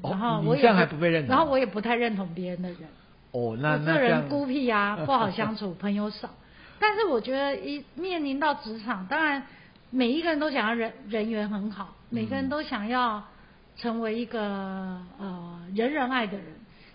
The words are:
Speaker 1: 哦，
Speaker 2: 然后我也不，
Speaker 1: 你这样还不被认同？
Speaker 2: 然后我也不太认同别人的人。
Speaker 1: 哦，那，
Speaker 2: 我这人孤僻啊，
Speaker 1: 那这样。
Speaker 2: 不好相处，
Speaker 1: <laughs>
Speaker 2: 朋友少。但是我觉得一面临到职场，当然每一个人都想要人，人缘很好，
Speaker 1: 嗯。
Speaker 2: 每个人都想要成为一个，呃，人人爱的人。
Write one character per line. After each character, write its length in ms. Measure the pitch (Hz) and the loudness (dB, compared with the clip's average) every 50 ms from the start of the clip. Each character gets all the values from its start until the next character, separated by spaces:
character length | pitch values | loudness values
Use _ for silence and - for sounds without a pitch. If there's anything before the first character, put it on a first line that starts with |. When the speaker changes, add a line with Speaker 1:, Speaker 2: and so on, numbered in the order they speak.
Speaker 1:
哦， 80 | - 135 | -4 -2
Speaker 2:
然 100 | 185 190 | -2 0
后 220 | 226 240 165 160 | 2 2 2 2
我 140 | 156 - 247 | 4 4 6
也 0 | |
不， 0 | |
Speaker 1:
你 60 | 285 | 8
这 60 | 262 233 | 8 8
样 80 | 202 | 8
还 100 | 180 170 143 | 8 6 4
不 100 | 156 147 | 2 2
被 120 | 170 170 | 2 4
认 160 | 165 160 147 - | 4 4 4 4
同？ 80 | 262 | 4
Speaker 2:
然 80 | 294 330 | 4 4
后 80 | 294 | 4
我 60 | 269 262 | 4 2
也 80 | 262 | 2
不 140 | 208 180 214 | 0 -2 -2
太 140 | 202 226 240 | -2 0 2
认 200 | 233 240 233 214 | 2 2 0 0
同 120 | 190 196 170 165 | -2 -4 -4 -6
别 160 | 180 180 180 | -6 -6 -6
人 120 | 180 175 | -6 -6
的 80 | 180 180 | -6 -6
人。 100 | 175 - 160 156 - - - - - - - - | -8 -10 -14 -18 -20 -20 -20 -20 -20 -20 -14 -8
Speaker 1:
哦， 260 | - 123 120 117 113 117 | -4 -2 0 0 0 0
那， 140 | 143 151 151 | 2 2 2
Speaker 2:
我 120 | 147 151 | 2 4
这 140 | 160 165 285 | 4 4 6
人 280 | - 190 165 156 147 139 | 6 6 4 4 2 0
孤 160 | 294 285 285 | 0 -2 0
僻 240 | 262 254 294 262 240 | 0 0 0 2 2
啊， 200 | 220 208 202 202 | 2 2 2 0
Speaker 1:
那 60 | 208 | 0
这 40 | 185 | -2
样。 60 | 156 | 0
Speaker 2:
不 80 | 262 269 | 2 4
好 180 | 247 226 196 | 4 4 2
相 240 | 180 226 214 214 220 | 0 0 -2 -2 -2
处， 180 | 202 208 190 165 | -4 -6 -6 -6
Speaker 1:
<laughs> 60 | - | -4
Speaker 2:
朋 140 | 196 202 202 | -2 0 0
友 160 | 208 208 214 | 0 0 -2
少。 200 | 208 - - - - - - - - - - - - - | -4 -8 -12 -14 -14 -18 -20 -20 -20 -20 -20 -20 -4 0
但 160 | 403 427 415 | 0 2 2
是 100 | 415 453 | 2 2
我 160 | 359 269 226 | 2 2 0
觉 100 | 214 247 | 0 0
得 240 | 262 269 277 277 277 - | -2 0 0 0 -2 -4
一 260 | - 285 285 285 262 - - | -4 -6 -8 -8 -10 -12 -10
面 280 | 262 349 381 359 330 294 | -8 -6 -4 -4 -2 -2
临 140 | 277 269 285 | -2 -2 0
到 160 | 320 302 285 | 0 0 0
职 240 | 277 - 220 220 226 | -2 -4 -10 -10 -8
场， 260 | 202 240 233 190 185 | -6 -6 -6 -6 -4
当 180 | 185 277 311 320 | -2 -2 0 2
然 200 | 302 277 269 269 - - - - - - - - - | 0 0 -2 -4 -10 -16 -20 -20 -20 -20 -20 -14 -4
每 200 | - 262 254 233 | 0 2 2 2
一 100 | 262 320 330 | 2 2 2
个 60 | 349 | 0
人 100 | 311 285 | 0 2
都 100 | 302 311 | 0 0
想 180 | 269 269 208 214 | 0 0 0 2
要 60 | 233 | 0
人， 180 | 233 226 226 226 - - 208 | 0 -2 -4 -6 -8 -10 -6
人 220 | 220 220 214 226 | -4 -2 -2 -2
缘 180 | 226 214 208 208 | -2 -2 -2 -2
很 220 | 214 196 202 214 | -2 -4 -4 -4
好， 260 | 208 - 190 175 - - - - | -6 -8 -10 -12 -14 -18 -12 -6
Speaker 1:
嗯。 60 | 233 | -4
Speaker 2:
每 100 | 226 220 | -4 -2
个 100 | 202 269 | -2 -2
人 140 | 269 269 262 | -2 -2 -2
都 140 | 294 302 302 | -2 -4 -4
想 240 | - 277 214 208 220 | -4 -4 -4 -4 -2
要 360 | 247 254 247 233 214 208 202 - - - - - - - - - - - | 0 0 0 0 -2 -4 -8 -12 -18 -20 -20 -20 -20 -20 -20 -20 -14 -8
成 240 | - 240 226 233 | -4 -4 -2 -2
为 180 | 233 220 214 233 | -2 -2 -2 -4
一 60 | 240 | -4
个， 140 | 220 - 226 208 202 202 196 190 190 190 190 190 185 185 180 180 180 - - | -4 -4 -4 -2 -2 -2 -4 -4 -6 -6 -6 -6 -6 -8 -10 -12 -14 -14 -10
呃， 420 | 196 196 180 175 175 175 170 170 170 180 190 | -8 -8 -8 -8 -10 -12 -12 -14 -12 -6 -2
人 200 | 208 226 262 302 | 0 0 0 0
人 160 | 302 254 247 | 0 0 0
爱 160 | 262 254 226 190 | 0 -2 -2 -2
的 100 | 175 196 | -4 -8
人。 100 | - - - - - - - - - - - | -10 -14 -16 -18 -20 -20 -20 -20 -20 -20 -20